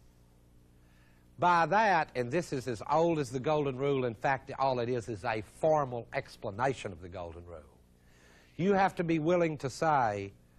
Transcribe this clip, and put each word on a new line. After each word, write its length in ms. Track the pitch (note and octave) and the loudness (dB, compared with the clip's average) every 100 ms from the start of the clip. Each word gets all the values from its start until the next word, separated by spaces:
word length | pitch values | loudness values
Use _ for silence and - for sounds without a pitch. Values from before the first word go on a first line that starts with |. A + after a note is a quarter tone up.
| - - - - _ - - - - - - - - - | -20 -20 -20 -20 _ -20 -20 -20 -20 -20 -20 -20 -20 0
By 280 | F3 F3 D#3+ | 4 4 4
that, 440 | G3 A3 E3+ D3+ - | 4 4 4 2 -2
and 160 | A#2+ | -2
this 200 | D#3 - | -2 -2
is 140 | C#3+ B2+ | -4 -4
as 160 | A2 - | -6 0
old 300 | D3+ E3+ D#3+ | 2 4 2
as 100 | B2+ | -2
the 80 | C3+ | -4
Golden 380 | B2+ D3+ C#3 B2+ | 0 0 0 -2
Rule, 280 | C#3+ C#3 | 0 0
in 100 | B2+ G#2+ | 0 -2
fact, 340 | D3 C3+ - - | -2 -2 -4 -2
all 220 | C3+ B2 | 0 0
it 80 | A#2 | 0
is 200 | B2+ A2+ | -2 -4
is 160 | G#2+ | -6
a 180 | B2 A2+ G2+ - | -4 -4 -6 -2
formal 480 | D#3+ D3+ C3+ A#2+ A2+ | 2 2 2 -4 -6
explanation 800 | C3+ - - A2+ G2 C3+ C3 G#2+ | -8 -8 -10 -10 -2 -2 -2 -6
of 100 | E2 | -12
the 80 | F2+ | -12
Golden 380 | F#2 E2+ E2 E2+ | -12 -12 -12 -16
Rule. 320 | E2 D2 - _ _ _ - - - - - | -18 -18 -20 _ _ _ -20 -20 -20 -14 -2
You 160 | F#3 | 2
have 240 | F#3+ F#3+ - | 4 2 0
to 80 | |
be 160 | E3+ E3 | -2 0
willing 360 | D3+ F3+ E3 D3+ | 2 2 2 -2
to 120 | C3+ | -8
say, 600 | - E3 C#3+ A#2 G#2 G2 - - | -2 2 4 2 0 -6 -12 -20